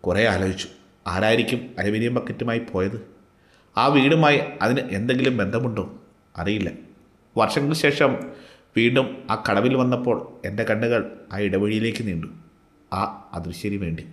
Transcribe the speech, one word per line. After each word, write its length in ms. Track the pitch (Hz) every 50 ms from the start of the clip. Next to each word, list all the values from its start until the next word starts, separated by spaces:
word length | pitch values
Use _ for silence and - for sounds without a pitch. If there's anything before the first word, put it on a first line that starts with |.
| -
കുറേ 180 | 92 90 98 113
ആലോചിച്ചു. 420 | 113 98 92 95 95 95 - - - - - - _ _ _ _
ആരായിരിക്കും 540 | - 87 92 104 107 113 117 117 - 127 117 120 - - -
അലുമിനിയം 360 | 92 104 104 110 113 120 123
ബക്കറ്റുമായി 480 | 123 - - - - 135 117 113 117 117
പോയത്? 320 | - - 95 92 101 107 110 - - - - _ _ _ _ _ _ _ _ _ _ _
ആ 80 | - 117 139
വീടുമായി 500 | 147 143 131 139 160 160 160 147 143 139 - - - -
അതിന് 200 | - 110 127 139 - -
എന്തെങ്കിലും 440 | 95 98 110 123 131 127 127 131 127
ബന്ധമുണ്ടോ? 480 | 110 98 98 107 117 123 123 107 104 92 - - - - - _ _ _ _ _
അറിയില്ല. 360 | - 90 98 107 107 95 85 - - - - - _ - _ _ _ _ _ _
വർഷങ്ങൾക്ക് 440 | 113 110 - - 156 143 143 147 -
ശേഷം 280 | - 143 139 - 151 131 127 - - - - - - - - - _ _ _
വീണ്ടും 300 | 110 117 117 123 135 135 - - - - -
ആ 40 | 110 110
കടവിൽ 320 | - - 104 101 110 127 131
വന്നപ്പോൾ 400 | 131 127 127 123 120 - 123 113 - - - - - -
എൻ്റെ 200 | 98 101 104 113
കണ്ണുകൾ 380 | 104 107 107 117 117 120 113 98 - - - - -
ആ 80 | - 98
ഇടവഴിയിലേക്ക് 640 | 104 98 92 95 101 104 107 110 110 113 107 - 117
നീണ്ടു, 240 | 104 90 82 80 - - - - - _ _ _ _ _ _ _ _
ആ 100 | - 95 98 - - - - - -
അദൃശ്യന് 440 | 90 85 85 82 - - 104 101 101
വേണ്ടി. 220 | 101 85 82 82 - -